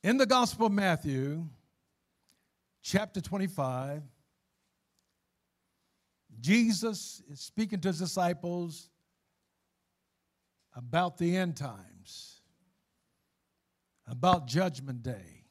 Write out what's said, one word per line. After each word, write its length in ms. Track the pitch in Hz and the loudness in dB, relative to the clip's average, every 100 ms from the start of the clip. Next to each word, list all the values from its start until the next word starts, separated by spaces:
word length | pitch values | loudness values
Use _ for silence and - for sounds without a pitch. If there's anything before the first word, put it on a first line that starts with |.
In 140 | 180 254 | 2 4
the 100 | 247 | 6
Gospel 400 | 254 240 - 220 | 6 4 4 2
of 40 | |
Matthew, 760 | 202 196 160 151 135 135 156 165 123 _ _ _ _ _ _ _ _ _ _ _ _ | 4 4 2 0 -2 -2 -4 -8 -14 _ _ _ _ _ _ _ _ _ _ _ _
chapter 380 | - 196 208 196 | -2 0 0 -6
twenty-five, 800 | - 196 190 190 135 127 135 147 143 _ _ _ _ _ _ _ _ _ _ _ _ _ _ _ _ _ _ _ _ _ _ 113 | -6 -4 -4 -4 -4 -4 -6 -8 -12 _ _ _ _ _ _ _ _ _ _ _ _ _ _ _ _ _ _ _ _ _ _ -6
Jesus 840 | 123 220 226 190 226 202 - - - | 4 6 6 2 -2 -4 -10 -16 -18
is 120 | 143 | -16
speaking 420 | - - 220 202 | -10 -4 -2 -2
to 60 | 175 | -2
his 100 | 165 | -2
disciples 920 | 180 - 175 175 175 175 170 151 - _ _ _ _ _ _ _ _ _ _ _ _ _ _ _ _ _ _ 127 | -4 0 0 0 -4 -4 -6 -10 -20 _ _ _ _ _ _ _ _ _ _ _ _ _ _ _ _ _ _ -16
about 420 | 123 160 180 170 | -2 0 0 0
the 180 | 170 180 | 0 2
end 220 | 185 156 | 0 -2
times, 840 | 143 101 92 90 92 - - - _ _ _ _ _ _ _ _ _ _ _ _ _ _ _ _ - | -8 -10 -18 -20 -20 -18 -18 -20 _ _ _ _ _ _ _ _ _ _ _ _ _ _ _ _ -14
about 400 | 123 175 180 131 | 0 4 4 4
Judgment 560 | 139 185 127 135 123 | 0 0 -2 -10 -8
Day. 440 | 123 107 87 - _ | -8 -10 -12 -20 _